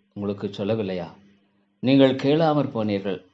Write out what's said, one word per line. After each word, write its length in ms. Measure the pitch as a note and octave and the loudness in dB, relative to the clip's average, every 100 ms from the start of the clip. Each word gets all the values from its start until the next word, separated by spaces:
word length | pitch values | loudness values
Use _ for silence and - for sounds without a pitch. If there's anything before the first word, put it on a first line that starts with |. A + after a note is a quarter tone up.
| _ - | _ -10
உங்களுக்கு 300 | G2+ G2+ G2+ | -8 -6 -8
சொல்லவில்லையா? 600 | G#2 G2+ A2+ F#2+ F#2 E2 - _ _ _ _ _ _ | -6 -4 -4 -4 -6 -10 -16 _ _ _ _ _ _
நீங்கள் 320 | A#2+ C3+ C3+ B2+ | 2 6 6 4
கேளாமற் 560 | C#3 D3+ E3 D3 B2+ | 0 2 2 2 0
போனீர்கள். 460 | A2+ G#2+ G2+ G2 F#2 - | -2 -2 -2 -4 -8 -10